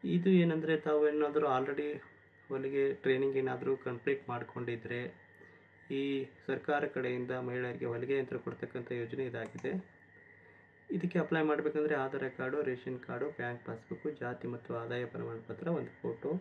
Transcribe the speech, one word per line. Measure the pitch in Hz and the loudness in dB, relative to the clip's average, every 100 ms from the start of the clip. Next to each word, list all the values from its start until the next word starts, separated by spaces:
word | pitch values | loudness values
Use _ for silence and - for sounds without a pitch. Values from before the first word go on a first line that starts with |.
ಇದು | - 175 180 | 2 2 8
ಏನಂದರೆ | 185 170 160 156 156 | 8 8 4 2 2
ತಾವು | 151 151 151 | 4 4 6
ಏನಾದರೂ | 151 151 151 151 | 4 2 4 4
already | 131 135 139 147 147 - - - - - | 2 2 -2 -4 -6 -10 -20 -20 -20 -6
ಹೊಲಿಗೆ | 135 135 139 139 | -4 0 2 2
ಟ್ರೈನಿಂಗ್ | 139 135 131 135 135 | 2 2 4 4 2
ಏನಾದರೂ | 131 127 131 131 | 0 0 0 0
ಕಂಪ್ಲೀಟ್ | - 120 - 139 - | 0 -2 0 0 0
ಮಾಡ್ಕೊಂಡಿದ್ರೆ | 120 120 - 120 117 - 120 123 - - - - - - - - | -6 -6 -6 -4 -4 -4 -6 -6 -10 -20 -20 -20 -20 -20 -20 -4
ಈ | 135 139 135 131 - - | -2 0 0 -2 -10 -4
ಸರ್ಕಾರ | 131 - 147 147 | -4 0 0 0
ಕಡೆಯಿಂದ | - 127 123 123 | -2 -2 -2 -2
ಮಹಿಳೆಯರಿಗೆ | 127 123 123 123 117 123 | -4 -2 -2 -4 -2 -2
ಹೊಲಿಗೆ | 117 127 139 | -2 0 0
ಯಂತ್ರ | 127 127 | 0 -4
ಕೊಡ್ತಕ್ಕಂಥ | 127 131 117 127 120 | -6 -6 -6 -8 -6
ಯೋಜನೆ | 123 117 131 131 | -4 -4 -4 -4
ಇದಾಗಿದೆ. | 117 113 - - 190 - - - - - - - - - - - | -4 -8 -6 -4 -4 -6 -18 -20 -20 -20 -20 -20 -20 -20 -20 -4
ಇದಕ್ಕೆ | 185 175 175 | -2 2 2
ಅಪ್ಲೈ | 156 160 | 2 4
ಮಾಡಬೇಕಂದ್ರೆ | 156 147 151 151 151 147 | 4 4 2 2 2 2
ಆಧಾರ್ | 135 139 135 - | 0 -2 -4 -2
ಕಾರ್ಡು, | 131 143 | -2 0
ರೇಷನ್ | 139 123 131 123 | 0 -2 -4 -6
ಕಾರ್ಡು, | - 120 147 | -6 -4 -4
ಬ್ಯಾಂಕ್ | - 123 123 - | -4 -6 -6 -8
ಪಾಸ್‌ಬುಕ್ಕು, | 113 - - 151 | -10 -8 -6 -4
ಜಾತಿ | 147 123 123 120 | -4 -6 -4 -6
ಮತ್ತು | 120 - 117 | -8 -6 -6
ಆದಾಯ | 117 123 120 | -4 -4 -4
ಪ್ರಮಾಣ | - 117 113 113 | -6 -6 -8 -10
ಪತ್ರ, | 113 170 | -6 -2
ಒಂದು | 165 120 - | -2 -2 -6
ಫೋಟೋ | 117 113 139 180 | -6 -4 -2 -4